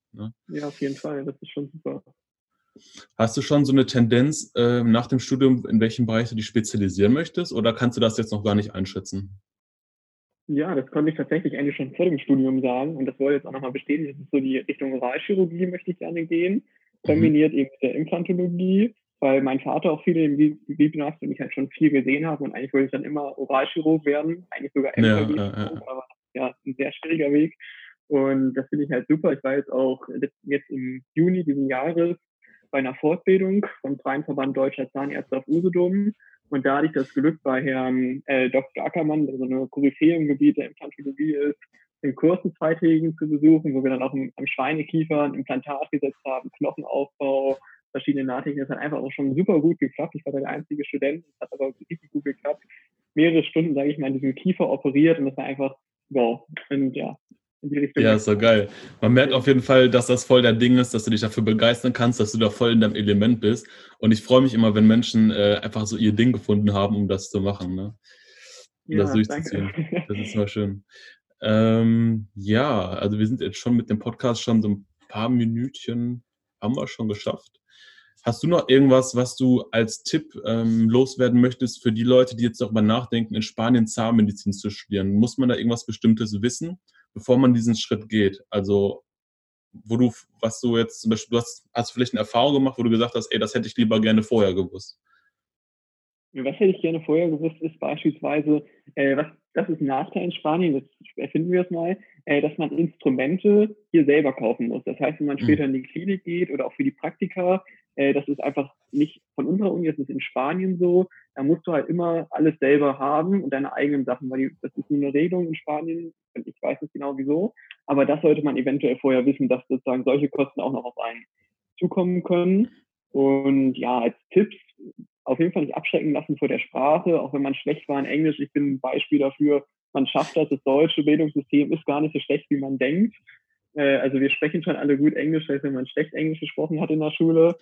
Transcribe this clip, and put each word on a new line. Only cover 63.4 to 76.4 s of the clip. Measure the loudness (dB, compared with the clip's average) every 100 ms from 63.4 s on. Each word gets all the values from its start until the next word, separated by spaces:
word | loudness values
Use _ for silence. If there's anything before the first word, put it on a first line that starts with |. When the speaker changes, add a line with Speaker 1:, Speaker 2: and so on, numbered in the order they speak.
Speaker 1:
bist. | 2 0 -4 -20 -20 _
Und | 2
ich | 2
freue | 6 6
mich | 6
immer, | 4 4 6
wenn | 6
Menschen, | 6 4 4 4
äh, | 4 2 2
einfach | -2 -6 -4
so | 0
ihr | 2
Ding | 4 2
gefunden | 2 0 2 2
haben, | 2 0 0
um | -2
das | -2 -4
zu | -4
machen, | -2 -4 -6 -6
ne? | -8 -12 _ _ _ -20 -20 -20 -20 _ -2
Um | 0
das | 2
Speaker 2:
Ja, | 2
Speaker 1:
durchzuziehen. | 0 -4 -6 -6 -4
Speaker 2:
danke. | -6 -6
<laughs> | -6 -6
Speaker 1:
Das | -6
ist | -6
immer | -4 -4
schön. | -2 -4 -6 -14 -20 -20 -20 _ _
Ähm, | 0 2 4 4 4 4 2 0 -6 -8
ja, | 0 0 2 0 -2
also | -2 -2 0
wir | 0
sind | -2
jetzt | -6 -4
schon | 0 0
mit | 0
dem | -4
Podcast | -4 -4 -2 -2
schon | 0 2
so | 2
ein | -2 -8 _ _
paar | -6 0
Minütchen, | 0 0 -2 -6 -8 -8 -6 -6 -8 -14 _